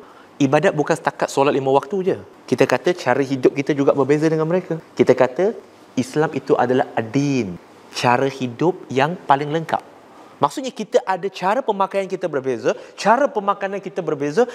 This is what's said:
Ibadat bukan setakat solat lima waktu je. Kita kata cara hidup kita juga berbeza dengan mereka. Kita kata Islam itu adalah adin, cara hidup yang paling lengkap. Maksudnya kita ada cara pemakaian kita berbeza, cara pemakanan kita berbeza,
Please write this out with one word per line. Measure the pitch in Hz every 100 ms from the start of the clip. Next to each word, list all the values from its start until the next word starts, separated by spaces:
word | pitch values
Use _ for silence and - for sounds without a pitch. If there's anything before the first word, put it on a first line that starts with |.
| - - - -
Ibadat | 139 151 180
bukan | 151 147
setakat | 160 - - -
solat | - 139
lima | 131 135
waktu | 135 - 196 185
je. | 110 95 - -
Kita | 123
kata | 135 127 180
cara | 175 131 127
hidup | 131 135 127 139
kita | 139
juga | 143 139 135
berbeza | 131 151 160
dengan | 156 156
mereka. | 180 180 160 -
Kita | - 120 123
kata | 123 - 196 - - - - -
Islam | 123 147 156
itu | 143 -
adalah | 143 123 127 -
adin, | - 113 139 143 131 101 85 - - -
cara | - 127 123 135
hidup | - 123 117 156 180 -
yang | 131 147 180
paling | - 139 147
lengkap. | 156 156 - - - - - - -
Maksudnya | 143 - 262
kita | - 214 240
ada | - 185 196
cara | - 180 233
pemakaian | 262 202 190 196 190
kita | 180 175
berbeza, | 143 131 117 131 - -
cara | - 196 240 285
pemakanan | 214 202 196 196 196
kita | 190 196
berbeza, | 165 147 147 156 247